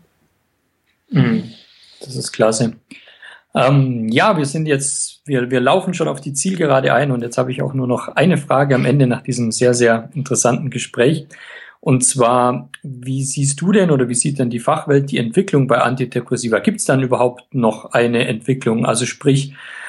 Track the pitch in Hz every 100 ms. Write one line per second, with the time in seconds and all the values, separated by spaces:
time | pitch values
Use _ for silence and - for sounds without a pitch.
0 | _ _ _ _ _ _ _ _ _ _
1 | _ 196 123 113 - - _ _ _ -
2 | 139 127 - - 110 110 113 - _ -
3 | - - - - _ - 131 143 131 120
4 | 110 123 202 175 143 160 156 139 139 -
5 | - - - 131 123 127 127 180 185 175
6 | 151 139 139 139 190 180 156 135 139 120
7 | 143 123 120 123 127 131 139 135 127 120
8 | - - 180 151 - 131 143 127 123 143
9 | 127 120 - 120 113 - 123 120 117 113
10 | 113 147 135 120 120 120 135 120 - -
11 | 123 147 - - - - - _ - 131
12 | 127 135 117 123 123 135 - - 143 123
13 | 123 135 135 - 139 - 175 208 180 139
14 | 120 120 147 143 123 117 - 156 - 139
15 | 139 135 113 180 190 147 123 120 123 131
16 | 127 123 - 117 120 107 220 - - 135
17 | 127 117 123 123 _ 135 113 - - 123
18 | 120 117 - 110 - 131 120 113 120 113
19 | 120 - 143 139 139 - - -